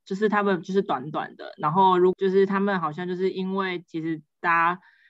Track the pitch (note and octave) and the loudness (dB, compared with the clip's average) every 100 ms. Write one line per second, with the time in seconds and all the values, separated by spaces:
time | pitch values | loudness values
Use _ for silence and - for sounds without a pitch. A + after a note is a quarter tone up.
0 | - F#3+ G#3+ G#3 G3+ F3 - G3 F#3+ C3+ | -12 -4 0 0 0 -2 -2 -2 -2 -4
1 | D3 D3+ - - - - D#3 F3+ F#3+ F3+ | -6 -8 -10 -12 -18 -6 -2 4 6 6
2 | F#3 F3+ F#3+ F#3+ G3 G3 G3+ F#3+ D#3+ D3+ | 4 4 2 2 2 2 0 -2 -4 -6
3 | F3+ F3+ F#3+ F#3+ F#3 F#3+ F#3 F3 F3 E3 | -6 -4 -4 -4 -6 -4 -4 -6 -8 -8
4 | D#3+ D#3 - _ F3 E3 E3 F#3 _ _ | -6 -8 -10 _ -2 2 0 -2 _ _